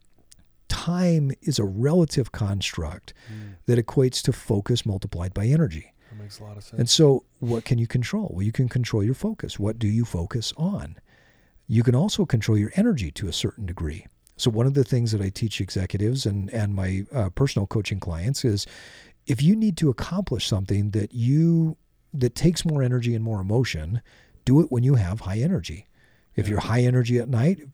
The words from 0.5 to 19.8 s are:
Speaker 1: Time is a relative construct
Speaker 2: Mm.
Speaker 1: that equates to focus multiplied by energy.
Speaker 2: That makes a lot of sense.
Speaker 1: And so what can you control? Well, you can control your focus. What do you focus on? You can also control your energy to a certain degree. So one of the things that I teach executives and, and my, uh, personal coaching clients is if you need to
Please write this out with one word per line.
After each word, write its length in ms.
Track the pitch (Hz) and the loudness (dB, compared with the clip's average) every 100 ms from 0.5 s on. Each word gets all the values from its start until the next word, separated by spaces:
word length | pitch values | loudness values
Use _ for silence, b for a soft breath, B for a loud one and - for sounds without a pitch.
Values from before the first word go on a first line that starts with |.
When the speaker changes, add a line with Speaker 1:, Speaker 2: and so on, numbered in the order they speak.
| _ - | _ -8
Speaker 1:
Time 640 | - - 175 180 165 139 135 | -6 -2 2 4 4 2 -2
is 160 | - 131 | -2 -2
a 60 | |
relative 640 | 101 95 135 180 160 - 120 | -2 0 2 4 2 2 -2
construct 840 | - 101 98 - - 80 80 - - B | -2 -2 -2 -4 -6 -8 -8 -16 -20 B
Speaker 2:
Mm. 220 | 107 104 95 - | -16 -16 -6 0
Speaker 1:
that 120 | 120 | 2
equates 380 | 113 - 131 - | 2 2 2 2
to 100 | - | -2
focus 520 | 120 - 104 - 120 | -2 0 0 0 -2
multiplied 480 | - 98 98 87 92 | -2 -4 -4 -6 -4
by 140 | 95 107 | -2 2
energy. 460 | 156 143 80 - _ - | 2 2 -2 -12 _ -20
Speaker 2:
That 80 | 110 | -16
makes 180 | 104 - | -16 -16
a 40 | |
lot 120 | 104 104 | -18 -18
of 40 | |
sense. 140 | - 113 | -8 -2
Speaker 1:
And 100 | 120 | 2
so 340 | - 151 135 - - | 6 6 6 0 -6
what 240 | 120 117 | -2 -2
can 140 | - 117 | 0 0
you 80 | 117 | 2
control? 440 | 123 120 208 208 | 0 -2 -4 -4
Well, 80 | 87 | -2
you 80 | 104 | -2
can 160 | 110 123 | 0 0
control 340 | 127 117 110 | 0 0 0
your 120 | 104 | 0
focus. 440 | 135 208 220 - - | 0 -4 -4 -8 -4
What 200 | 101 113 | -4 -2
do 100 | 107 | 0
you 160 | 110 | 0
focus 480 | 117 90 87 117 110 - | 0 -2 -4 -4 -6 -4
on? 400 | 170 185 87 82 b b b b b b b | -4 -4 -8 -14 b b b b b b b
You 160 | 110 | 2
can 120 | 120 | 4
also 320 | 123 202 - - | 4 2 0 0
control 320 | 120 110 107 | 0 2 2
your 140 | 104 - | 2 2
energy 340 | 240 165 80 | 2 2 -4
to 160 | - 98 | -6 -6
a 40 | |
certain 320 | - 117 - 95 | -4 -4 -4 -8
degree. 400 | 87 80 - - _ _ - | -6 -6 -8 -14 _ _ -2
So 140 | 127 | 0
one 160 | 110 127 | 2 2
of 80 | |
the 100 | 139 | 2
things 260 | 127 127 117 | 2 2 2
that 80 | 107 | 0
I 80 | 98 | -2
teach 300 | - 113 - | -2 -4 -4
executives 680 | 98 98 92 98 104 131 120 | -4 -4 -2 0 0 0 -2
and, 240 | 101 98 | -2 -4
and 220 | 117 104 | -2 -2
my, 300 | 98 95 95 101 | -2 -2 -2 -4
uh, 180 | 139 95 | -4 -2
personal 360 | - 139 - 101 | 0 0 0 -2
coaching 320 | 113 101 98 | -2 -4 -6
clients 460 | 92 82 98 139 | -6 -4 -4 -2
is 220 | 127 101 - B B B B B - | 0 0 -4 B B B B B -4
if 160 | 123 | 2
you 140 | 147 220 | 4 4
need 200 | 220 | 2
to 100 | 165 | 2